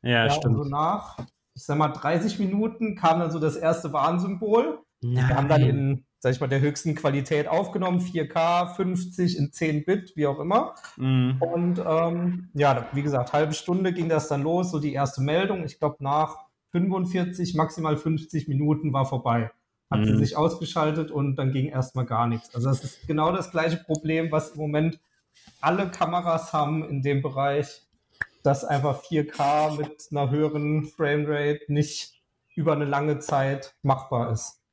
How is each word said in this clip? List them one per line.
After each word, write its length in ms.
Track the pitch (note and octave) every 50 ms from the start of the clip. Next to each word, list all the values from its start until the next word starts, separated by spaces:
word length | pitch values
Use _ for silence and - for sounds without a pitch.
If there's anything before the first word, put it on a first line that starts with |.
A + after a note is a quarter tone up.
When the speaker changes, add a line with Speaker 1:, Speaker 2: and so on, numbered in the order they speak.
Speaker 1:
Ja, 240 | - A#2+ B2 A#2 A2+
Speaker 2:
Ja, 60 | A2
Speaker 1:
stimmt. 260 | C#3+ D3+ D#3 C3 B2+
Speaker 2:
und 80 | C#3 D3
so 60 | C#3
nach, 480 | C#3 D3 D3+ E3 G3 G#3 - - - - B2+ - _ _ _ _ _
ich 120 | - -
sag 100 | - D3
mal, 120 | D3+ D#3 D3
dreißig 500 | C#3+ - - D3 E3 F3 F3 A3 - -
Minuten 580 | G3+ F#3 F#3+ G3+ G#3+ A3+ A3+ - A3+ A3 G3
kam 240 | - - E3 D#3+ E3+
dann 100 | F3 D#3+
so 80 | D#3 E3
das 180 | D3+ D#3 C3+
erste 360 | - - - E3 E3+ - D#3+ C#3
Warnsymbol. 840 | D3+ C3+ D#3 F3 F3 F3+ F#3+ G3 F3+ A3+ G#3+ G#3+ A3+ C4 D#4+ - - - _ _ _ -
Speaker 1:
Nein. 260 | A#2+ B2 B2+ B2+ B2+
Speaker 2:
Wir 80 | -
haben 120 | B2+ C3+ C#3+
dann 120 | D3 C3
in, 460 | C3 B2+ C#3 C#3 C#3 C3+ C#3 C3+ - _ _ _
sag 140 | - B2+ B2+
ich 80 | B2+
mal, 60 | D#3
der 140 | B2+ C3+ C#3 C#3
höchsten 320 | D3 D3 - - E3+ D3+
Qualität 520 | D3+ - D3 C#3 C#3+ C#3 - E3 D3+ D3+
aufgenommen, 540 | - D#3+ E3+ G3 - - - F#3 F#3 F3+ F3
vier 260 | F3+ F3+ - E3+ D#3
K, 420 | C#3+ - E3+ E3 E3+ F3 F3 F3+ F3
fünfzig 680 | F3 - F#3+ F3+ F#3 F3+ F3+ - - - F3+ E3+ -
in 160 | - C#3+ D3 -
zehn 320 | - E3+ D#3 D3+ D3+ D3
Bit, 280 | - - G#3 F3+ - -
wie 100 | D#3+ D3
auch 140 | C#3 C#3 D3+
immer. 360 | D3 E3 G3 A#3 D4+ - - - - - -
Speaker 1:
Mhm. 460 | - B2+ C3 C3 B2+ B2+ B2 C3 C3 E3
Speaker 2:
Und, 360 | E3 E3+ E3+ F3 F3 F3 F3+ F3+
ähm, 640 | F3 D#3 D#3+ E3 E3+ E3+ F3 F3 F3 F3+ - - - _
ja, 180 | C#3+ C#3+ C#3+ C3
da, 160 | A#2 A#2 - -
wie 100 | C#3 C#3+
gesagt, 320 | D3 C#3+ C3 B2 B2+ -
halbe 180 | D3 D3+ D3+ D#3
Stunde 400 | - - - F3 F#3 F#3+ F#3 F3
ging 160 | F3 E3 E3
das 200 | D#3+ D3+ D3+ D#3
dann 140 | D3 C#3 C#3
los, 280 | D#3 E3+ F3+ F#3 F3
so 80 | F3 D3+
die 160 | C#3+ D3+ C3+
erste 260 | C3+ C#3 C3+ - -
Meldung. 420 | C3 C#3 D3+ E3+ F#3+ F#3+ G3+ F#3 E3
Ich 160 | D3 - _
glaub, 220 | - D3 D3 -
nach 360 | C#3 C#3 C#3+ D3+ D#3 D3+ - - - _ _ _ _ _
fünfundvierzig, 840 | - F3 F3 G3 F#3 F#3+ F#3 F3+ F3+ F#3 F3 F3+ F3+ - F3 - -
maximal 440 | D#3 D#3+ D#3 - - D#3+ D#3 D3+ D3+
fünfzig 500 | - D#3+ D#3 D3+ - - - D#3+ C#3 -
Minuten 460 | C#3 C3+ D3 D3 D3+ D3 - D3+ C3
war 100 | C#3 C3+
vorbei. 460 | C3+ - B2+ - B2 A#2 A#2 A2+ A2 - _ _ _ _ _ _ _
Hat 140 | - G#2+ G#2+
sie 80 | G#2+ G#2+
Speaker 1:
Mhm. 60 | G#2+
Speaker 2:
sich 180 | G#2+ A2 -
ausgeschaltet 760 | D3+ D3+ E3 E3 E3+ E3+ D3+ - E3+ D#3 D#3 D#3 D#3+ D#3+ D3+
und 260 | - D3 C3+ C#3 C3+
dann 140 | - C3+ C3
ging 180 | C3 C3+ C3 -
erstmal 360 | - C3 B2+ C3 - C3 B2
gar 220 | A#2 A#2+ A2 A#2+
nichts. 280 | A#2 A#2 A2+ - - -
Also 140 | A#2+ A#2 C3+
das 160 | C#3 B2+ -
ist 220 | C3+ - - -
genau 260 | - D#3 D3+ D#3 E3 F3+
das 180 | F#3+ E3+ -
gleiche 280 | - E3 D#3 E3 D#3+ E3+
Problem, 520 | - - D#3 D3+ - D#3 D#3+ D#3+ E3 E3
was 200 | D3+ D#3 D#3 -
im 80 | - D3+
Moment 420 | D#3 D3+ D3 D3+ D#3 E3 E3 - _ _ _ _ _ _ _ _ _ - _ _ -
alle 260 | D3 F3 F#3+ G3 F#3
Kameras 640 | F3 - F3+ D#3+ E3+ F3+ F3 F3 E3 D#3+ E3 - -
haben 340 | D#3 D3 C#3+ D#3 D#3+ D#3
in 140 | - D3 C3+
dem 220 | C3 C#3+ C#3+ C#3 C#3
Bereich, 640 | D3+ C3 C3+ C3+ C#3 C#3 D3 C#3+ - - - _ _ _ _ _ _ _ _ - _ _ _ _
dass 240 | C#3+ C#3 C3+ -
einfach 340 | - D3+ C#3 C3 D3 C3+ C3+
vier 260 | - - E3+ D#3 D3+
K 440 | D3+ - - D3 C#3 D3 D3+ D3+ D#3 D3+ D3
mit 300 | D3+ D3+ - _ - -
einer 180 | D#3 C#3+ C#3 C3
höheren 560 | C3+ D3 D3+ D3+ D3+ D3 D3 D3 D3+ D#3 D3+
Framerate 760 | D3+ - - D#3+ C#3+ D3 D3+ D3 D3 D3+ D3 D3 D3 D3 D3 - -
nicht 520 | D3 D3 D3 D3+ - - - - _ _ _ _ _ _ _ _ _
über 180 | - D3+ D#3+ D#3
eine 120 | C#3+ D3
lange 340 | C#3 C#3+ C#3 D3 D3+ D3 C#3+
Zeit 580 | - - D3+ C#3 C3+ C3+ C#3 C#3 - - _ _
machbar 500 | _ C#3 C3 C3 - - - A#2+ A#2+ B2
ist. 300 | A2+ A2 - - - _ _ _